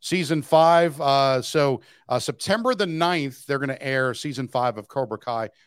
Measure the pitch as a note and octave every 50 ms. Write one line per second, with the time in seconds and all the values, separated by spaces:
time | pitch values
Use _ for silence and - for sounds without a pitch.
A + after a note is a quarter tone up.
0 | - - F3 F#3 D#3+ C3 D#3+ D3+ C3+ - E3 D#3+ E3 E3 E3+ E3+ E3+ E3+ C#3 D#3
1 | D3+ C#3 C#3 C#3 C#3 C3+ C3 B2+ A#2+ - - D#3 C#3+ C#3 B2+ - - _ _ _
2 | _ - B2 B2 - - B2 - - - G3 A#3 A3+ B3+ B3 F#3+ G#3 F3 D#3+ D#3+
3 | E3+ F3 F3+ D#3+ C#3 C3+ C3 - - - C#3 C3+ C#3+ C3+ C3 - C#3 C3+ C3+ C3
4 | C3 B2+ A#2+ - - D3+ B2+ C3 C3 - - B2 B2 B2 G#2 G#2+ G2 - - C#3
5 | C3 G#2+ A2 G#2 - B2 A#2 A2+ A2+ - - _ _